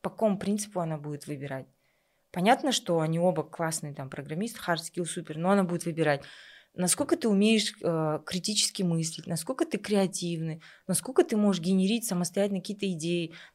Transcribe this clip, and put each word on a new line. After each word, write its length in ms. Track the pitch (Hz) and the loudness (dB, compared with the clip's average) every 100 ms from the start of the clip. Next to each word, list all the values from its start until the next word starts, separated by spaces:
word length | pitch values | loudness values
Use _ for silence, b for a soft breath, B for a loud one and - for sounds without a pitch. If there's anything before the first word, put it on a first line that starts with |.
По 100 | 196 | -8
какому 280 | - 220 196 | 0 0 2
принципу 400 | 196 208 208 180 | -2 -2 -2 -4
она 180 | 165 156 | -4 -4
будет 300 | 147 147 147 | -6 -10 -8
выбирать? 400 | 147 139 135 131 _ _ _ _ _ _ | -8 -6 -8 -10 _ _ _ _ _ _
Понятно, 400 | 180 185 269 311 | 0 4 4 4
что 300 | 240 - 165 | -2 2 2
они 180 | 156 165 | 2 2
оба 240 | 180 160 | 2 2
классные 520 | 156 - 165 160 151 | -4 -4 -4 -4 -8
там 140 | 143 135 | -10 -10
программисты, 520 | - 143 156 226 - - | -10 -8 -6 -6 -6 -2
hard 120 | 165 | -2
skill 260 | 160 - 170 | -2 -6 -6
супер, 300 | - 160 151 | -6 -8 -2
но 140 | 175 | 2
она 140 | 202 | 4
будет 200 | 180 175 | 4 0
выбирать, 380 | 170 160 151 139 B B B B B | -2 0 2 2 B B B B B
насколько 400 | - 180 - 285 330 | -2 0 2 2 2
ты 100 | 233 | 4
умеешь, 460 | 196 214 220 208 - | 6 6 6 2 -2
э, 380 | - 165 156 151 | -2 0 0 -2
критически 580 | - 185 170 208 - - | -4 -6 -2 0 0 0
мыслить, 440 | 180 165 160 - - | 0 0 -2 -6 -6
насколько 400 | 165 - 262 330 | -6 -4 -4 -2
ты 100 | 202 | -4
креативный, 880 | 202 202 190 - 175 165 160 160 B B - | 0 2 2 -2 -4 -4 -4 -6 B B -4
насколько 380 | 180 - 262 | -4 2 2
ты 120 | - 214 | 4 4
можешь 260 | 208 180 | 4 2
генерить 440 | 165 190 190 226 220 | 2 2 4 0 -2
самостоятельно 540 | 175 175 - 202 190 | -2 -2 0 0 -2
какие-то 300 | - 196 196 | -6 -6 -4
идеи, 440 | 170 165 175 160 B B | -2 -2 -2 -4 B B